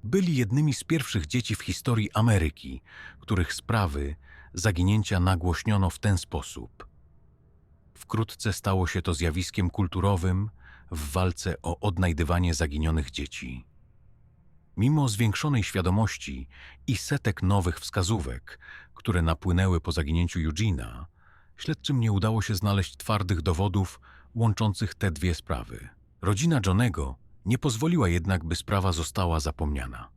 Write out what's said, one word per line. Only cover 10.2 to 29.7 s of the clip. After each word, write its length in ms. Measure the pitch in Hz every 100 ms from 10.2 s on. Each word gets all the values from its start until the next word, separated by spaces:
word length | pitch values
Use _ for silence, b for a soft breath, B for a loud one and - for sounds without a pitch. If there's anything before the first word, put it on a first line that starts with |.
| 92 92 107 - B B B
w 200 | 82 73
walce 440 | 87 92 85 - 85
o 180 | - 85
odnajdywanie 760 | 104 85 90 80 80 87 90
zaginionych 580 | 80 80 73 80 80 73
dzieci. 540 | - 67 - 62 62 - - - _ - - - _ - - _ -
Mimo 320 | 117 151 139
zwiększonej 540 | 101 113 101 151 135
świadomości 840 | 98 98 90 95 107 - - 65 64 B B B -
i 100 | 120
setek 460 | - 143 - -
nowych 360 | 92 101 90 82
wskazówek, 800 | - - 90 110 67 62 - - B B B
które 280 | - - 90
napłynęły 600 | 80 80 92 87 95 87
po 100 | 85
zaginięciu 480 | 85 73 80 87 -
Eugena, 680 | 78 76 113 78 58 57 80 b b b b b
śledczym 420 | - 156 - 139
nie 120 | 113
udało 300 | 101 107 110
się 140 | - 101
znaleźć 420 | 104 98 92 -
twardych 440 | - 107 92 92
dowodów 580 | 78 82 98 98 92 - B B B
łączących 640 | 113 113 101 110 98 107 -
te 160 | 101
dwie 240 | 73 90 85
sprawy. 540 | - 65 55 57 62 - _ _
Rodzina 380 | 90 104 165 156 95
Johnego 500 | 92 120 82 69 - - - -
nie 120 | 123
pozwoliła 520 | 151 110 156 175 101
jednak, 360 | 85 85 95 82
by 100 | 85
sprawa 360 | - 101 95
została 480 | 82 80 - 90 82
zapomniana. 680 | 76 71 76